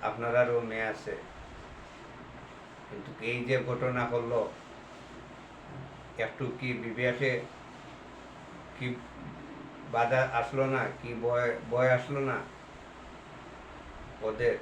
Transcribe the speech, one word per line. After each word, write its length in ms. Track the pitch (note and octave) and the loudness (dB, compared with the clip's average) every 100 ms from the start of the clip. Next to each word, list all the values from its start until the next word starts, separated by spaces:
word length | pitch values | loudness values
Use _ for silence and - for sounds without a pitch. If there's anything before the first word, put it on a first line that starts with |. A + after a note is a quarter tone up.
| G#2+ | 0
আপনারারও 520 | A2 A#2 A#2+ A#2+ A#2+ A2+ | 0 4 8 8 6 4
মেয়ে 160 | A2 A2 | 0 0
আছে, 220 | G#2 - G2 - - - - - - - - - - - - - - - - - | 0 -4 -6 -6 -12 -12 -12 -12 -14 -14 -14 -14 -14 -14 -12 -14 -14 -16 -16 -12
কিন্তু 220 | G#2 - - A2 | -10 -10 -4 0
এই 80 | B2 A#2+ | 0 4
যে 80 | C3+ B2 | 4 4
ঘটনা 340 | B2 B2+ B2 A#2 | 2 2 2 2
হলো, 280 | A#2+ A#2 A#2+ G#2+ - - - - - - - - - - - - - - - - - | 2 4 2 2 -2 -14 -16 -14 -14 -14 -14 -14 -14 -14 -16 -12 -10 -10 -12 -14 -2
একটু 200 | A2+ - B2+ - | -2 0 -4 -2
কি 100 | B2+ A#2 | -2 -2
বিবেকে 500 | A2+ A2 B2 B2 C3+ A#2+ - - - - - - - - - - - - - - | -2 2 2 4 4 2 -2 -10 -14 -14 -14 -14 -14 -14 -14 -14 -14 -14 -14 -4
কি 100 | B2 B2 - - - - - - - - - | -4 -4 -8 -12 -10 -10 -12 -12 -12 -12 -2
বাধা 280 | A#2+ A#2 C3 - A#2 | 4 6 6 6 4
আসলো 240 | A#2 C3+ C3+ | 2 4 4
না, 80 | C3 G#2+ - | 4 2 -2
কি 100 | A#2+ A#2 | -6 0
ভয়, 260 | A#2 A#2+ A#2+ G#2+ G2+ | 4 6 4 2 2
ভয় 180 | A#2+ B2+ B2+ | 6 8 6
আসলো 220 | B2+ C#3 C3+ | 4 0 0
না 60 | A2+ - - - - - - - - - - - - - - - - - - A2 | 0 -4 -12 -16 -16 -16 -16 -14 -14 -16 -14 -14 -14 -14 -14 -12 -12 -12 -2 -2
ওদের? 280 | A2 A#2+ G#2 | 4 6 6